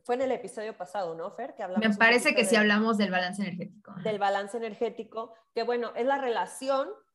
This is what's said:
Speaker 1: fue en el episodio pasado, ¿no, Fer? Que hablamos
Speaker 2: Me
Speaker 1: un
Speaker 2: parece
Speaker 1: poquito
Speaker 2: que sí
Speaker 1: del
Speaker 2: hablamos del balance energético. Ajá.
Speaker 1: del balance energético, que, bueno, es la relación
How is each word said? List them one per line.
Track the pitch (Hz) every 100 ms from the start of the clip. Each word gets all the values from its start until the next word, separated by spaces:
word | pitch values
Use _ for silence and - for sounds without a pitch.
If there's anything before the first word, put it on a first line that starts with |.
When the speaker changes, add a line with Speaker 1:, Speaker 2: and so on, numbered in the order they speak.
Speaker 1:
fue | - 247
en |
el | 262
episodio | 240 196 - 214 214
pasado, | 180 208 175 165
¿no, | 180
Fer? | - 262 -
Que |
hablamos | 185 185 220
Speaker 2:
Me |
Speaker 1:
un | 208
Speaker 2:
parece | 226 240 294
Speaker 1:
poquito | 269
Speaker 2:
que | 214
sí | 220
Speaker 1:
del |
Speaker 2:
hablamos | 214 208 220 208
del | 196
balance | 180 180 202
energético. | 185 175 - - -
Ajá. | 208
Speaker 1:
del | 220 208
balance | 196 196 202 240
energético, | 226 202 233 214 220 220 226 - _ -
que, |
bueno, | 226 240 226 233
es | 247
la | 277
relación | 247 220 180 - 262 269 302 427 _